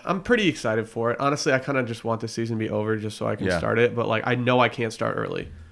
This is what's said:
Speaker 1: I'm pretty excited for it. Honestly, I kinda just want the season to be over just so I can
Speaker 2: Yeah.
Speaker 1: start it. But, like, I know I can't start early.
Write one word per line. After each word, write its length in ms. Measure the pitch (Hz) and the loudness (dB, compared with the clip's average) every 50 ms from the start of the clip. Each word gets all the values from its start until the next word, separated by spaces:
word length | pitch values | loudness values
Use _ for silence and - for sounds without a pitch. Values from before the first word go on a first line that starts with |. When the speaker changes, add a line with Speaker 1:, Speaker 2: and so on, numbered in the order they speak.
| - | -2
Speaker 1:
I'm 180 | - 180 196 190 | -4 -4 -2 0
pretty 260 | - 247 233 208 165 | 2 2 4 4 2
excited 400 | 135 - - 117 110 113 107 110 | 0 0 0 0 0 0 -2 -2
for 220 | - 117 113 117 117 | -4 -2 0 0 0
it. 60 | - | 0
Honestly, 340 | 139 139 147 143 - 151 135 | 0 0 0 0 2 2 2
I 60 | 131 | 2
kinda 240 | 131 143 139 131 123 | 0 0 0 0 0
just 200 | 113 113 - - | -2 -4 -4 -2
want 160 | 113 113 107 | -2 -2 -2
the 80 | 113 110 | -4 -4
season 300 | - - 117 113 117 110 | -4 -4 -2 -2 -2 -2
to 60 | 110 | -2
be 60 | - | 0
over 260 | 107 104 107 110 110 | 0 0 0 0 0
just 200 | 107 104 107 104 | -2 -2 -6 -6
so 100 | - 117 | -4 -4
I 80 | 113 110 | -2 -2
can 100 | - 95 | 0 0
Speaker 2:
Yeah. 120 | 92 90 82 | 0 0 2
Speaker 1:
start 200 | 113 110 110 113 | 2 2 4 4
it. 180 | 120 117 110 | 4 4 2
But, 100 | 117 110 | 0 0
like, 180 | 110 110 110 - | 0 0 0 0
I 80 | 120 120 | 0 0
know 260 | 123 120 123 127 123 | 2 2 4 4 4
I 80 | 120 117 | 4 4
can't 240 | - - 117 110 - | 2 0 -4 -4 -2
start 240 | - 113 113 - | -2 -2 -2 -2
early. 320 | - 113 90 87 - 87 - - - - - | -2 -2 -4 -4 -6 -6 -8 -12 -16 -18 -20